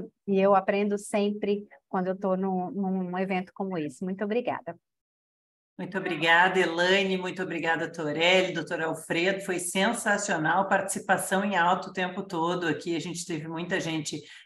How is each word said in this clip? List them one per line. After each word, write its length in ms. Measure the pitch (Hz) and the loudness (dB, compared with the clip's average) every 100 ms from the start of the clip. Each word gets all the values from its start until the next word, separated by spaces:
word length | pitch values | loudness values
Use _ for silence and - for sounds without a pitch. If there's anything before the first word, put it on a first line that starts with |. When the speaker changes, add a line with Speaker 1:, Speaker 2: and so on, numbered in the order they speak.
| 185 _ - | -8 _ 0
Speaker 1:
e 120 | 190 | 4
eu 140 | 196 | 6
aprendo 420 | 196 190 202 208 202 | 4 4 2 2 -2
sempre 720 | - 214 208 208 202 202 208 - - | -2 0 0 0 -2 -2 -4 -20 -6
quando 180 | 190 185 | -2 -2
eu 100 | 190 | -2
tô 200 | 190 185 | 0 0
num, 340 | 190 185 180 | 0 -2 -2
num 480 | 196 190 190 180 180 | -2 -2 -2 -2 -2
evento 320 | 190 185 185 | -2 -2 -4
como 240 | - 196 185 | -6 -4 -4
esse. 280 | 151 - | -6 -6
Muito 180 | 185 190 | -6 -4
obrigada. 540 | 208 226 240 131 - - _ _ _ _ _ _ _ _ _ - | -2 -2 -2 -6 -8 -14 _ _ _ _ _ _ _ _ _ -14
Speaker 2:
Muito 220 | 185 190 | -8 -4
obrigada, 600 | 180 160 165 170 185 185 | -4 0 6 6 6 4
Elaine. 580 | 175 165 180 196 190 190 | 2 2 4 4 2 0
Muito 240 | 185 175 | -4 -6
obrigada, 480 | 175 170 165 160 165 | -6 -2 0 0 -2
Torelli, 640 | 170 151 160 170 185 180 | -4 -4 2 6 6 4
doutor 260 | 160 151 170 | -2 -4 -4
Alfredo. 640 | 160 151 - 165 180 190 | -4 -4 -2 0 2 0
Foi 140 | - 175 | -2 -4
sensacional, 1120 | - 190 208 226 220 202 - 170 156 175 190 | -2 0 0 0 0 0 0 0 2 2 2
participação 760 | 190 - - - 180 - 190 | 2 0 -4 0 0 2 0
em 120 | 202 185 | 2 2
alto 340 | 170 185 - | 4 2 -2
o 20 | |
tempo 300 | - 180 202 | -4 -4 -4
todo 460 | 190 170 165 175 170 | -6 -2 0 0 0
aqui. 260 | 147 175 | -2 -2
A 60 | 165 | -4
gente 260 | 175 170 - | -4 -8 -6
teve 220 | 160 156 | -6 -6
muita 320 | 165 175 185 | -8 -4 -2
gente 420 | 165 160 151 151 - - | -2 -4 -6 -8 -12 -20